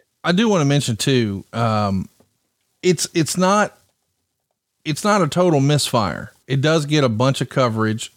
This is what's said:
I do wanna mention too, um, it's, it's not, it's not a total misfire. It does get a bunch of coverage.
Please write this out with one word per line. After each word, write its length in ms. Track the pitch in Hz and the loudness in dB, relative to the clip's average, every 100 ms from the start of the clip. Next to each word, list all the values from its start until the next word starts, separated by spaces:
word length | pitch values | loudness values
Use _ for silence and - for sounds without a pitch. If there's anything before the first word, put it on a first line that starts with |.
| _ _ 160 | _ _ -2
I 60 | |
do 160 | 180 233 | 0 2
wanna 160 | 196 139 | 2 2
mention 320 | 143 127 110 | 0 0 -2
too, 480 | - 131 110 98 - | 0 0 0 -4 -8
um, 560 | 113 117 107 104 95 - _ _ _ _ _ _ _ | -4 -2 0 0 -2 -6 _ _ _ _ _ _ _
it's, 260 | 185 170 - | -2 0 -2
it's 240 | 170 151 - | -2 -2 -2
not, 400 | 185 208 202 - _ _ _ _ _ _ _ _ _ _ | 0 0 -2 -6 _ _ _ _ _ _ _ _ _ _
it's 220 | 160 147 208 | -8 -4 0
not 160 | 208 | 2
a 80 | 156 | 0
total 320 | 170 180 147 | 2 2 2
misfire. 720 | 135 147 - 120 98 53 - - - | 2 2 0 0 -2 -4 -12 -18 -6
It 140 | 135 | -2
does 260 | 151 160 143 | 0 0 0
get 200 | 151 131 | 0 2
a 40 | |
bunch 300 | 107 127 135 | 2 0 0
of 80 | 127 | -2
coverage. 640 | - 127 110 110 110 - | 0 0 0 -2 -2 -8